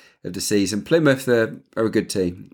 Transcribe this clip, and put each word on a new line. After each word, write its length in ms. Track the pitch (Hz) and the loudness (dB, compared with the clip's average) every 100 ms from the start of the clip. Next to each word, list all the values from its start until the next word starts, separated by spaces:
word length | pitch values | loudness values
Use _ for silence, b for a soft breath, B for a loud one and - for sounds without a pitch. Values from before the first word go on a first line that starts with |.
| b b | b b
of 100 | - | -12
the 80 | 92 | -8
season. 420 | - 104 95 104 | 0 0 0 -2
Plymouth 440 | - 165 151 131 127 | 0 2 4 2 2
are, 320 | 120 113 - _ - | 2 2 -4 _ -4
are 100 | 113 | 0
a 60 | |
good 180 | 107 92 | 0 -2
team, 400 | 101 90 92 - | -2 -2 -4 -16